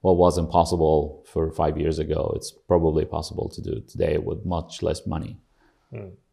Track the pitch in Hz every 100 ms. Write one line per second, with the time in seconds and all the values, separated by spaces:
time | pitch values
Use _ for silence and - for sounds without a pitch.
0 | 95 87 87 87 80 85 82 87 78 78
1 | 73 - - 82 80 80 80 78 78 78
2 | 78 78 - - - _ - 87 80 78
3 | - 80 80 - - - - - - -
4 | 82 80 - - 90 87 82 - 82 78
5 | - 82 - - _ _ _ _ _ 113
6 | 98 92 _